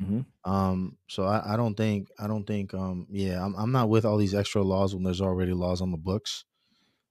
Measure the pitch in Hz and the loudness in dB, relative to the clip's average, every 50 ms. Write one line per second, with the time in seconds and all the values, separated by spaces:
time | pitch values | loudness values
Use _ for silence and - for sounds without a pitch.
0 | 95 95 101 117 135 - _ _ - 90 98 98 95 95 92 92 92 90 - _ | -4 -2 -2 -2 -2 -6 _ _ -2 0 2 4 4 4 2 0 -2 -4 -8 _
1 | _ - - - 95 95 104 110 - 101 104 113 120 110 101 - 110 110 104 101 | _ -10 -4 -2 0 2 2 2 0 0 0 0 0 0 0 0 0 2 0 0
2 | 95 - - - 104 104 110 107 98 - 107 101 98 95 - 92 95 92 92 90 | -2 -6 -10 -8 -6 -4 -4 -4 -4 -4 -4 -4 -4 -4 -4 -4 -4 -4 -4 -6
3 | 87 - 98 98 98 95 90 90 90 101 98 95 107 120 131 131 120 107 110 113 | -8 -6 -4 -2 -2 0 0 -2 -2 -4 -4 -2 -2 0 2 2 4 4 4 4
4 | 107 110 104 107 104 95 98 101 101 - - 107 98 95 95 95 98 95 98 92 | 4 4 4 4 2 2 2 0 0 0 0 0 2 2 2 2 2 0 0 0
5 | 92 92 90 90 98 95 92 92 92 90 90 90 90 90 90 87 92 92 90 80 | -2 -2 0 0 0 0 0 0 0 0 0 0 0 -2 -2 -2 -2 -4 -4 -4
6 | 80 92 95 107 - - - - - _ _ _ _ _ _ _ _ _ _ _ | -2 -2 -2 -2 -2 -6 -10 -10 -12 _ _ _ _ _ _ _ _ _ _ _
7 | _ _ | _ _